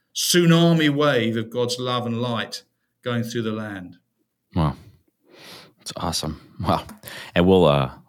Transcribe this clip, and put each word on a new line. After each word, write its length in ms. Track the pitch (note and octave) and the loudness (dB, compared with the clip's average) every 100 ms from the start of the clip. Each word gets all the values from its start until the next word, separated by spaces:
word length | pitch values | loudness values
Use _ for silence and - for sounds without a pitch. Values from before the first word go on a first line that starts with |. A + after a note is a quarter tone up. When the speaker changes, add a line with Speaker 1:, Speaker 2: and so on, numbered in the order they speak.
| _ | _
Speaker 1:
tsunami 760 | - - F3+ E3+ E3 E3+ E3+ D3+ | -6 0 2 6 6 6 4 2
wave 460 | C#3+ D3 C3 B2 A#2 | 2 2 2 0 -2
of 120 | A2 | -4
God's 300 | B2 A#2+ - | -4 -4 -4
love 280 | B2+ B2 A2+ | -4 -4 -4
and 140 | A#2 | -4
light 440 | B2 A2+ G#2 - - _ _ _ | -4 -4 -8 -12 -18 _ _ _
going 200 | - A#2+ | -6 -4
through 200 | A2+ A#2+ | -4 -6
the 100 | A2 | -6
land. 460 | A2 G#2+ G2 F2+ F2+ _ _ _ _ _ | -6 -8 -12 -16 -20 _ _ _ _ _
Speaker 2:
Wow. 200 | - D#2 - - _ _ _ _ - - - - _ | -4 -4 -4 -14 _ _ _ _ -20 -20 -20 -20 _
It's 120 | - - | -16 -8
awesome. 440 | F2+ D#2+ D#2 D#2 - - | -6 -6 -6 -10 -14 -8
Wow. 240 | E2+ E2 - - - - - - | -2 -2 -4 -18 -20 -18 -6 0
And 100 | F2+ | 4
we'll, 180 | F#2+ | 6
uh, 260 | E2 C#2+ C2 - | 6 4 0 -6